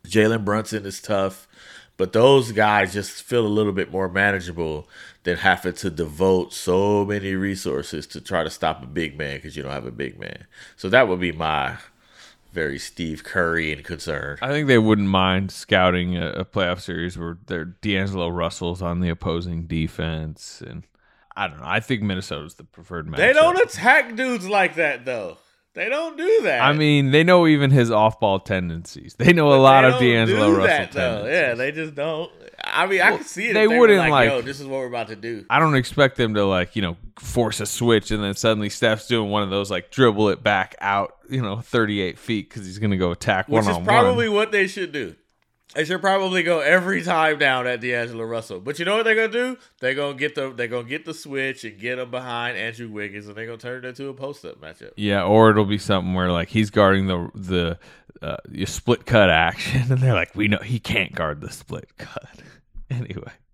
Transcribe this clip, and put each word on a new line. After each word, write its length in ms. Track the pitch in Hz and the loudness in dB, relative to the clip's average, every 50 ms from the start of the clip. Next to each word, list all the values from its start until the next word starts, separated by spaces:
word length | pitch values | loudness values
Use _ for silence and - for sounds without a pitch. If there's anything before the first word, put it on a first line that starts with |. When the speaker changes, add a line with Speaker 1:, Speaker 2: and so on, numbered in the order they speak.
| - | -12
Speaker 1:
Jalen 380 | - - 110 107 110 113 110 101 | 2 2 4 4 4 2 0 0
Brunson 400 | 101 104 110 107 - 110 107 98 | -2 -2 -2 -2 -4 -8 -8 -8
is 160 | 98 92 - | -10 -12 -12
tough, 460 | - - 107 98 95 95 92 - - _ _ - - - - - - _ _ | -6 -4 -2 0 0 -2 -4 -8 -20 _ _ -20 -20 -20 -20 -20 -20 _ _
but 160 | - 95 92 - | -4 -4 0 4
those 380 | 110 120 135 139 135 120 117 | 6 6 8 8 6 4 2
guys 420 | 107 107 107 107 107 104 98 92 92 | 0 2 2 4 4 4 2 0 -2
just 300 | 104 98 - - - - | -6 -8 -8 -14 -18 -8
feel 200 | - 127 120 113 | -2 0 0 0
a 40 | |
little 240 | 104 104 107 107 104 | 2 2 2 0 0
bit 200 | 95 98 - - | 0 -2 -6 -4
more 160 | 78 95 95 | -4 -4 -4
manageable 800 | 90 87 98 101 101 98 92 87 90 82 85 82 78 78 76 - _ - - - - _ _ _ | -2 0 2 2 2 2 0 -6 -8 -6 -6 -6 -6 -6 -8 -12 _ -20 -20 -20 -20 _ _ _
than 140 | 90 87 | -4 -4
having 360 | 82 - 95 92 92 - 92 87 | 2 2 2 2 2 -2 -6 -6
to 160 | - - 95 | -4 -8 -6
devote 640 | 80 78 85 78 76 76 92 95 92 92 85 - - | -4 -4 -8 -8 -2 0 2 2 2 2 0 -6 -10
so 500 | - - 92 90 95 98 104 104 104 101 | -8 -2 0 0 2 2 2 2 0 0
many 300 | 101 104 104 95 98 95 | -2 -4 -6 -4 -4 -4
resources 720 | 92 95 98 98 95 - 87 65 69 76 - - 76 73 | -2 -2 -4 -4 -6 -6 -6 -4 -4 -6 -8 -10 -10 -12
to 140 | - - 76 | -12 -16 -18
try 220 | - - 95 85 80 | -10 -4 -4 -2 -2
to 80 | 78 | -4
stop 320 | - - - 80 76 71 65 | -6 -4 -4 -4 -4 -6 -12
a 20 | |
big 320 | 64 73 85 82 76 67 | -10 -6 -6 -6 -6 -6
man 240 | 76 76 71 69 67 | -8 -8 -8 -8 -10
'cause 140 | - 78 73 | -12 -14 -14
you 80 | 76 67 | -12 -10
don't 80 | 67 | -10
have 160 | 69 69 55 | -10 -10 -10
a 40 | 62 | -12
big 280 | 58 57 71 62 - 50 | -10 -10 -10 -10 -10 -14
man. 260 | 50 50 50 50 - _ _ - - - _ | -14 -14 -14 -18 -20 _ _ -20 -20 -20 _
So 120 | _ - 95 | _ -6 2
that 180 | 101 127 127 | 2 2 2
would 120 | 98 92 90 | 2 0 -2
be 120 | 90 85 | -2 -4
my 460 | 78 78 82 78 78 73 67 67 - - - _ _ _ _ _ _ - - - _ _ _ _ - | -4 -4 -4 -2 -2 -2 -4 -4 -8 -12 -18 _ _ _ _ _ _ -20 -20 -20 _ _ _ _ -8
very 240 | 87 80 73 69 67 | -6 -6 -6 -6 -8
Steve 440 | - - _ - 87 80 78 73 - | -14 -14 _ -10 -8 -8 -8 -10 -12
Curry 480 | - - 95 87 82 82 82 80 78 76 | -6 -2 -2 0 0 0 -2 -2 -4 -6
and 100 | 71 71 | -8 -10
concern. 540 | - 85 73 - 85 76 71 - 71 73 - | -12 -12 -10 -8 -8 -8 -8 -8 -10 -8 -8
Speaker 2:
I 80 | - 131 | -6 -4
think 180 | 143 151 151 | -4 -2 2
they 100 | 135 127 | 4 4
wouldn't 320 | 113 110 107 107 104 101 98 | 6 6 6 4 4 2 2
mind 420 | 95 95 95 92 92 95 98 92 | 2 2 2 2 2 0 -2 -4
scouting 640 | - - - - 104 92 92 92 90 90 90 90 90 | -8 -12 -2 0 2 4 4 4 2 0 -2 -2 -4
a, 120 | 87 82 78 - | -4 -4 -6 -6
a 120 | - 92 | -8 -10
playoff 360 | _ _ 107 95 87 90 90 | _ _ -2 -2 -2 -2 -6
series 360 | - - 87 85 85 87 92 | -8 -10 -8 -6 -6 -8 -8
where 200 | - 85 85 85 87 - | -8 -10 -10 -12 -12 -10
they're 180 | - 90 85 80 | -8 -8 -8 -8
D'Angelo 640 | 87 87 _ - 104 101 95 95 98 98 92 85 85 | -10 -14 _ -4 -2 -2 -2 -2 -2 -4 -4 -4 -4
Russell's 520 | 87 87 82 85 - - 90 87 87 90 | -2 -2 -4 -4 -4 -6 -6 -6 -6 -6
on 180 | 92 87 85 87 | -6 -6 -4 -2
the 80 | 90 85 | -2 -4
opposing 540 | 82 - - 90 82 85 87 90 85 82 82 | -4 -4 -6 -6 -4 -4 -6 -6 -8 -8 -8
defense, 960 | 82 85 80 80 80 - - 80 82 80 78 78 78 76 - - - - - - | -6 -4 -4 -4 -4 -6 -6 -6 -6 -6 -8 -8 -10 -12 -14 -18 -20 -20 -18 -18
and 180 | - - 80 - _ _ _ _ _ _ _ _ _ - | -16 -16 -18 -18 _ _ _ _ _ _ _ _ _ -8
I 120 | - 101 | -8 -8
don't 100 | 87 71 73 | -8 -8 -12
know. 60 | 65 | -6
I 120 | 76 90 113 | -4 -4 -4
think 220 | 113 - 131 107 104 | -2 -2 -4 -2 -2
Minnesota's 500 | 101 95 92 92 - 82 73 76 85 - | -2 -4 -4 -6 -8 -10 -10 -10 -14 -18
the 80 | _ 82 | _ -20
preferred 440 | _ _ - 87 - 87 82 78 | _ _ -20 -18 -12 -10 -10 -10
matchup. 100 | 80 - | -8 -2
Speaker 1:
They 160 | 143 180 240 277 | 2 2 4 6
don't 260 | 302 311 339 359 370 | 6 4 4 2 0
attack 560 | 480 453 - - 175 240 277 311 262 233 226 | -4 -6 -10 0 2 4 4 4 2 0 -6
dudes 320 | 214 262 254 247 220 180 | -6 -4 -4 -4 -6 -4
like 280 | 190 208 196 185 170 147 | -2 0 2 0 0 0
that, 280 | 160 165 147 135 120 123 | -2 -2 -2 -2 -4 -6
though. 340 | 131 123 113 98 85 80 _ _ _ _ _ _ _ _ | -8 -6 -6 -8 -10 -12 _ _ _ _ _ _ _ _
They 160 | - 180 220 | -8 -6 -4
don't 260 | 262 302 330 330 311 | -4 -4 -4 -6 -8
do 280 | 285 330 381 440 453 240 | -4 0 2 2 2 2
that. 180 | 180 139 120 | 2 2 4
Speaker 2:
I 100 | 123 139 | 4 4
mean, 400 | 147 151 151 151 147 143 139 135 | 4 4 4 4 4 4 4 4
they 140 | 135 156 165 | 4 4 6
know 200 | 180 180 180 170 | 6 6 6 6
even 220 | 160 151 143 143 135 | 6 4 4 4 4
his 220 | 139 135 120 113 | 6 6 4 4
off-ball 480 | 113 107 107 110 110 - 113 101 98 95 | 4 4 4 4 2 2 0 0 0 0
tendencies. 760 | - - 101 92 90 85 82 82 85 - - - - 131 - | -2 -2 -2 -2 -2 -4 -6 -8 -12 -14 -18 -18 -20 -20 -6
They 180 | - 120 170 175 | 2 4 4 6
know 160 | 170 151 147 | 6 6 6
a 80 | 139 | 8
Speaker 1:
But 20 | 135 | 8
Speaker 2:
lot 220 | 135 135 135 135 | 10 10 10 10
Speaker 1:
they 60 | 131 | 8
Speaker 2:
of 60 | 127 127 | 6 6
Speaker 1:
don't 80 | 127 127 | 6 4
Speaker 2:
D'Angelo 480 | 123 117 113 113 110 110 107 104 104 | 4 4 4 4 2 2 4 4 4
Speaker 1:
do 40 | 98 | 4
Speaker 2:
Russell 120 | 95 95 | 4 4
Speaker 1:
that, 240 | - 165 143 - - 143 | 2 2 0 -2 -4 -4
though. 60 | 143 131 123 113 104 104 | -4 -4 -2 -4 -4 -4
Speaker 2:
tendencies. 100 | 120 151 | -2 0
Speaker 1:
Yeah, 200 | 180 151 127 117 | 0 0 0 -2
they 160 | 117 127 143 147 | -2 -4 -4 -4
just 220 | 156 160 156 147 | -6 -10 -8 -8
don't. 360 | 143 143 160 156 156 170 - - 85 - - - - - | -6 -6 -4 -4 -6 -8 -10 -14 -20 -20 -20 -16 -12 -10
I 220 | - - 151 175 | -4 -2 -2 0
mean, 160 | 190 196 180 | 2 2 4
I 80 | 175 214 | 4 4
Speaker 2:
Well, 80 | - | 4
Speaker 1:
can 100 | - - | 2 -6
see 220 | - - 175 208 240 | -10 -8 -6 -2 0
it 40 | 202 | 2
Speaker 2:
they 80 | 214 214 | 4 4
Speaker 1:
if 40 | 220 | 6
they 80 | 226 | 8
Speaker 2:
wouldn't, 200 | 240 240 220 208 | 8 8 8 8
Speaker 1:
were 60 | 185 175 | 6 6
like, 80 | - | 4
Speaker 2:
like, 180 | - 131 120 113 | 4 4 4 4
Speaker 1:
"Yo, 120 | 139 123 | 2 -2
this 200 | 117 131 139 135 | -4 -6 -10 -10
is 40 | 143 | -10
what 120 | 135 135 135 | -8 -6 -6
we're 80 | 131 | -6
about 220 | 123 123 117 110 101 | -6 -8 -8 -8 -8
to 80 | 110 | -12
do." 260 | 98 110 117 117 104 95 _ | -10 -10 -10 -10 -10 -4 _
Speaker 2:
I 100 | 120 143 | 2 4
don't 160 | 160 156 147 | 4 4 2
expect 400 | 131 123 - - - 139 131 - | 2 0 -2 2 2 2 2 4
them 180 | - 120 110 107 | 0 0 0 2
to, 100 | 104 101 | 2 2
like, 320 | 98 95 90 90 - - | 2 2 0 0 -2 -2
you 40 | 110 | -4
know, 140 | 98 85 85 - - - _ - | -4 -4 -4 -10 -16 -20 _ -16
force 400 | - - - 123 117 107 107 - | -14 -4 0 0 0 0 -2 -6
a 60 | 104 | -6
switch 440 | - - - 120 120 113 107 - - | -6 -4 0 4 4 4 4 4 0
and 120 | 110 107 104 | -4 -4 -2
then 120 | 98 98 | -4 -4
suddenly 340 | - - 113 110 107 104 101 | 0 0 0 0 0 -2 -6
Steph's 380 | - - 120 113 110 101 - | -4 0 0 0 0 0 -2
doing 220 | - 123 113 107 101 | -2 -2 -2 0 0
one 140 | 101 104 101 | 0 -2 -2
of 60 | 95 | 0
those, 200 | 95 101 101 98 | -2 -4 -2 -2
like, 220 | 101 90 - _ | -4 -6 -6 _
dribble 380 | - 131 135 117 104 101 107 104 | 2 4 4 4 6 4 2 2
it 120 | 95 - - | 2 0 0
back 320 | 110 104 92 95 - - - | 2 2 2 0 -4 -8 -6
out, 380 | - 98 98 101 95 - - _ _ - | -2 0 0 0 -2 -4 -10 _ _ -8
you 120 | 131 131 | -6 -4
know, 160 | 120 101 98 117 | -4 -4 -6 -8
thirty-eight 580 | - - - 120 110 104 104 101 92 87 80 | -8 -2 0 0 0 0 0 -2 -2 -4 -6
feet 320 | - - - 113 104 - _ | -10 -6 -4 -4 -4 -4 _
'cause 160 | - 113 98 | -16 -16 -14
he's 140 | 92 92 101 | -14 -8 -4
gonna 160 | 110 104 98 | -2 -2 0
go 160 | 92 90 87 | 0 0 -2
attack 380 | 87 - - 110 101 92 95 - | -2 -2 -2 -2 0 0 0 2
Speaker 1:
Which 100 | - 113 107 | 0 2 2
is 20 | |
Speaker 2:
one-on-one. 180 | 98 90 85 87 | 2 0 0 0
Speaker 1:
probably 440 | 208 208 233 240 247 254 240 233 220 | 2 4 4 4 4 2 0 0 0
what 240 | 208 208 214 208 208 | 0 0 0 0 0
they 140 | 202 190 | 0 0
should 260 | 190 - 202 185 160 143 | 0 -4 -8 -10 -8 -8
do. 220 | 147 113 82 - _ _ _ _ _ _ _ _ _ _ _ - | -8 -8 -10 -12 _ _ _ _ _ _ _ _ _ _ _ -6
They 80 | 139 160 | -6 -4
should 160 | 151 185 185 | -2 -4 -2
probably 420 | - 196 196 196 190 185 185 185 | 0 0 0 2 0 0 -2 -2
go 180 | 165 170 175 160 | 0 0 0 0
every 400 | 139 147 170 185 175 185 196 175 165 | 2 2 2 2 2 0 -4 -4 -2
time 340 | 175 180 160 160 156 151 | -2 0 2 2 0 2
down 300 | 147 147 135 131 127 123 | 2 2 2 2 0 -2
at 140 | 123 123 113 | -4 -4 -4
D'Angelo 420 | 117 123 123 120 117 120 117 113 113 | -4 -4 -4 -4 -4 -6 -8 -10 -8
Russell. 380 | 113 117 113 113 - 98 90 | -6 -8 -8 -8 -10 -14 -10
But 180 | 95 131 147 147 | -10 -10 -8 -6
you 60 | 170 | -4
know 100 | 185 208 | -2 -2
what 80 | 226 226 | 0 0
they're 120 | 226 220 | 0 2
gonna 120 | 220 226 | 0 0
do? 300 | 214 208 240 247 254 254 - _ _ _ _ | -2 -2 -4 -4 -4 -6 -10 _ _ _ _
They're 120 | - 127 135 | -4 -4 -2
gonna 200 | 143 143 143 139 | -2 -4 -6 -4
get 160 | 123 147 147 147 | -4 -6 -4 -4
the, 160 | 147 139 135 127 | -6 -8 -6 -6
they're 160 | 117 120 113 | -6 -6 -4
gonna 180 | 123 123 117 | -6 -8 -6
get 160 | 117 139 151 151 | -8 -10 -10 -10
the 80 | 165 156 | -12 -14
switch 520 | - - 151 139 135 135 135 131 - - | -14 -14 -8 -6 -6 -4 -6 -6 -10 -14
and 120 | 110 104 | -16 -14
get 220 | 95 104 123 127 127 | -10 -8 -8 -6 -6
him 100 | 127 123 | -8 -8
behind 440 | 120 123 127 123 120 120 120 120 120 | -8 -10 -8 -8 -8 -6 -6 -6 -6
Andrew 300 | 95 107 113 113 113 120 113 | -6 -8 -8 -10 -12 -14 -12
Wiggins, 380 | 104 104 104 101 98 104 104 | -10 -10 -10 -10 -12 -14 -16
and 80 | 104 101 | -16 -14
they're 100 | 107 113 | -14 -14
gonna 120 | 113 117 | -14 -14
turn 260 | 113 - 123 127 127 123 | -14 -12 -12 -12 -12 -12
it 40 | 127 | -14
into 180 | 123 127 139 | -14 -12 -14
a 60 | 139 131 | -14 -12
post-up 460 | 127 139 143 147 - - 82 - _ | -12 -12 -12 -12 -14 -18 -18 -18 _
matchup. 300 | 73 78 80 _ - - - | -20 -20 -20 _ -20 -18 -10
Speaker 2:
Yeah, 280 | - 104 104 101 101 87 | -6 -2 0 0 0 2
or 260 | 95 107 110 110 110 | 4 6 8 8 8
it'll 160 | 104 107 104 | 6 4 2
be 120 | 98 104 | 0 -2
something 360 | 98 - - 101 92 87 92 92 | -4 -2 0 0 0 0 -2 -2
where, 180 | 92 90 90 | 0 0 0
like, 160 | 87 85 85 - | 0 -2 -2 -2
he's 200 | - 113 110 101 | 0 0 0 2
guarding 380 | - 107 101 95 98 98 98 | 4 4 6 6 6 4 2
the, 220 | 95 92 87 87 - - | 0 -2 -2 -4 -8 -10
the, 440 | - 95 92 95 90 87 82 85 - - - - _ _ - _ - | -12 -6 -2 -2 0 0 -2 -4 -8 -12 -20 -20 _ _ -20 _ -14
uh, 160 | - 76 67 - _ - | -12 -10 -10 -12 _ -14
your 180 | 69 - 95 | -8 -8 -8
split 380 | - - - _ - 120 - - | -8 -8 -6 _ 0 0 0 0
cut 240 | - 120 110 101 90 | 2 4 6 6 6
action, 540 | 80 80 82 85 - - - - - 131 123 | 6 4 4 2 0 -4 -6 -2 -2 0 0
<laughs> 40 | 123 | 0
and 80 | 131 127 | 0 2
they're 140 | 127 131 117 | 2 2 2
like, 200 | 87 85 - _ | 2 0 -2 _
"We 140 | 95 107 | -2 0
know 120 | 104 104 - | 0 0 0
he 200 | - 104 123 110 | -2 -6 -6 -6
can't 340 | - - - 107 92 - - | -4 -2 -2 -2 -2 -2 -4
guard 280 | 87 82 78 73 73 | -6 -4 -4 -6 -8
the 100 | - - | -12 -14
split 380 | - - - - - 82 - _ _ | -16 -16 -14 -14 -14 -14 -14 _ _
cut." 300 | - - - - - - - | -20 -18 -14 -14 -16 -16 -16
<laughs> 100 | - - - - - _ _ _ _ - - | -20 -20 -20 -20 -20 _ _ _ _ -18 -10
Anyway. 440 | _ 131 123 123 - 98 - - - - _ _ _ | _ -8 -8 -6 -8 -10 -12 -12 -14 -20 _ _ _